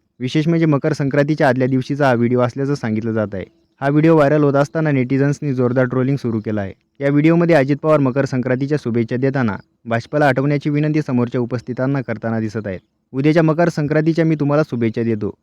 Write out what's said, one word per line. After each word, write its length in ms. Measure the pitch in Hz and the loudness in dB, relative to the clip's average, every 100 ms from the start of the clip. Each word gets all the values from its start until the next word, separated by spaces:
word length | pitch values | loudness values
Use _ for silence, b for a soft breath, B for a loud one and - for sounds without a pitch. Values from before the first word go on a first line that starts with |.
| _ - | _ -10
विशेष 280 | 127 156 156 | -4 -2 0
म्हणजे 180 | 165 165 | 0 2
मकर 280 | 143 156 | 0 0
संक्रांतीच्या 540 | 143 143 139 143 156 151 | -2 -2 0 0 2 2
आदल्या 180 | 123 127 | 2 0
दिवशीचा 400 | 131 127 143 143 | 0 -2 0 2
हा 60 | |
व्हिडिओ 260 | 120 120 123 | 2 2 2
असल्याचं 360 | 123 123 139 143 | 0 -2 -4 -4
सांगितलं 380 | 117 110 113 | -2 -4 -2
जात 140 | 110 104 | -2 -4
आहे. 120 | 101 87 _ _ - | -6 -12 _ _ -6
हा 80 | 139 | -2
व्हिडिओ 260 | 147 160 160 | 2 4 4
व्हायरल 280 | 143 151 | 4 4
होत 100 | 143 | 2
असताना 380 | 135 143 165 156 | 2 0 -2 0
नेटिझन्सनी 640 | 139 127 135 139 143 147 | 0 0 0 0 -2 -4
जोरदार 320 | 131 123 127 127 | -2 0 0 0
ट्रोलिंग 320 | 127 127 139 | 0 -2 -2
सुरू 220 | 123 113 | -2 -4
केलं 220 | 107 107 | -4 -4
आहे. 120 | 98 - _ - | -6 -10 _ -6
या 100 | 139 | 0
व्हिडिओमध्ये 460 | 143 156 170 170 165 | 4 4 4 4 4
अजित 220 | 135 143 | 4 0
पवार 220 | 156 156 | 2 2
मकर 260 | 135 123 139 | 2 0 -2
संक्रांतीच्या 520 | 131 123 127 139 151 | -2 -2 -2 -2 -2
शुभेच्छा 320 | 127 117 113 123 | -2 -2 -2 0
देताना 400 | 135 135 120 95 - _ 117 | 0 0 -2 -4 -10 _ -6
भाजपाला 420 | 117 - 147 147 | -4 -2 0 2
हटवण्याची 420 | 131 139 147 151 | 2 0 -2 -2
विनंती 320 | 147 151 151 | -2 0 -2
समोरच्या 400 | 147 123 120 127 | -2 0 0 -2
उपस्थितांना 600 | 120 123 - 120 131 139 | -4 -6 -8 -4 -2 -2
करताना 380 | 123 110 113 113 | -4 -6 -4 -4
दिसत 280 | 110 110 104 | -4 -6 -8
आहेत. 120 | 90 - _ _ | -10 -12 _ _
उद्याच्या 300 | 131 139 156 | -2 0 2
मकर 260 | 160 156 170 | 2 2 0
संक्रांतीच्या 560 | 160 147 151 160 160 160 | -2 -2 0 0 0 0
मी 100 | 160 | 0
तुम्हाला 280 | 143 143 151 | 0 0 -2
शुभेच्छा 340 | 123 117 110 | -2 -4 -2
देतो. 300 | 117 110 104 - | -2 -2 -6 -10